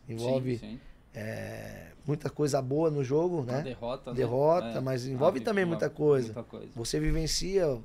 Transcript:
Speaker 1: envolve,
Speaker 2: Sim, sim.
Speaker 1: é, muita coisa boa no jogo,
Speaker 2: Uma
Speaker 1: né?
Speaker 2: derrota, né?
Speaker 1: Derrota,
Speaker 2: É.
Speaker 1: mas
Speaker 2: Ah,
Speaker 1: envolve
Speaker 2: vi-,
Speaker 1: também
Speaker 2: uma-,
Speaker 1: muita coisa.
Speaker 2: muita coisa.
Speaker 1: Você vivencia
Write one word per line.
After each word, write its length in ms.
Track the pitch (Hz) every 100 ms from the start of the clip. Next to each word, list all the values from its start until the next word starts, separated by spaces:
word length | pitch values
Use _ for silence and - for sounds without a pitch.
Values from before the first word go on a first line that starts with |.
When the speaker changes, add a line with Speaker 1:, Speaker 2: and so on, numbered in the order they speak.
| -
Speaker 1:
envolve, 500 | 113 120 131 127 117
Speaker 2:
Sim, 80 | 107
sim. 120 | 120 - - -
Speaker 1:
é, 800 | - 107 110 104 110 107 104 82 - 139
muita 240 | 147 147
coisa 320 | - 147 139
boa 300 | 127 143 165
no 120 | 147
jogo, 340 | 127 147 180 170
Speaker 2:
Uma 160 | 120
Speaker 1:
né? 80 | 131
Speaker 2:
derrota, 480 | 143 117 117 107 -
né? 40 | 120
Speaker 1:
Derrota, 600 | 123 127 147 165 117 117
Speaker 2:
É. 20 |
Speaker 1:
mas 260 | 131 131 127
Speaker 2:
Ah, 40 |
Speaker 1:
envolve 300 | 127 156 233
Speaker 2:
vi-, 60 | 233
Speaker 1:
também 180 | 202
Speaker 2:
uma-, 60 | 175
Speaker 1:
muita 180 | 160 151
coisa. 380 | - 151 139 117
Speaker 2:
muita 160 | 113
coisa. 280 | 113 110 107 117
Speaker 1:
Você 240 | 117 151
vivencia 800 | 156 156 160 - 175 196 160 120